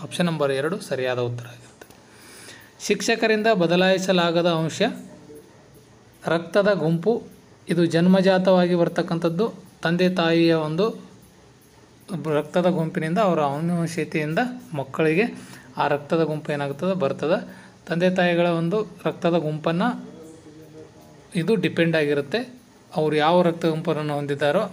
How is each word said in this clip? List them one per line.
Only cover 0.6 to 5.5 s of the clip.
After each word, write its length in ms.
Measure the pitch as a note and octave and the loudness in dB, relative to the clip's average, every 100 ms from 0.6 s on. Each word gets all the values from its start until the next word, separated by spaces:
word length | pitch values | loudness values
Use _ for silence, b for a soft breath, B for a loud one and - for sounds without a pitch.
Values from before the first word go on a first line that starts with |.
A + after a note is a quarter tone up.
| D#3 G#3 | -2 -4
ಸರಿಯಾದ 400 | - C3 B2+ B2 | -6 -4 -2 -2
ಉತ್ತರ 280 | A#2+ A#2+ - | -4 -6 -12
ಆಗಿರುತ್ತೆ. 400 | - - - - B B B B B B B B B - | -18 -20 -20 -20 B B B B B B B B B -4
ಶಿಕ್ಷಕರಿಂದ 600 | G3+ - A3+ A3+ A3 G#3+ | -2 0 0 2 2 2
ಬದಲಾಯಿಸಲಾಗದ 1040 | G#3+ E3+ F3 F#3 F#3+ F#3 F#3 E3+ E3 E3+ | 2 2 4 4 2 2 2 2 2 2
ಅಂಶ 320 | E3 D#3+ - G3+ - - - - - - | 0 -2 0 -2 -2 -14 -20 -20 -20 -20